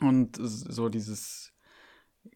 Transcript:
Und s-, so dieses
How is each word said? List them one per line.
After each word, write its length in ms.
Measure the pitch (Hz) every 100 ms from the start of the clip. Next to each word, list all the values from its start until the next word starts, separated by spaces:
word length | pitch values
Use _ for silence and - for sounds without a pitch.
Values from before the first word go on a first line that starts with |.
Und 380 | 139 131 120 -
s-, 220 | 117 107
so 280 | - 117 117
dieses 640 | 110 107 104 - - - _ _ _ _ _ _ _ -